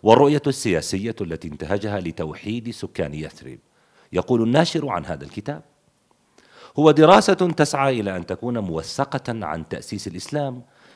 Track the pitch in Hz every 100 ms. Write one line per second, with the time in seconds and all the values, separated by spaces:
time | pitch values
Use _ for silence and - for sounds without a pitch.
0 | 104 117 143 147 107 101 117 82 - 95
1 | 110 110 87 80 82 76 78 101 107 101
2 | 90 78 78 76 101 117 117 - 95 -
3 | 78 76 76 - 64 64 _ _ _ _
4 | _ 90 - 120 113 135 165 165 147 90
5 | 76 76 71 - 107 151 _ _ _ _
6 | _ _ _ _ _ - - - 156 147
7 | 156 202 208 190 180 160 147 139 139 123
8 | 101 92 85 92 120 120 98 80 - -
9 | 139 139 - 113 85 80 78 - - 104
10 | 101 - - 147 139 127 123 _ _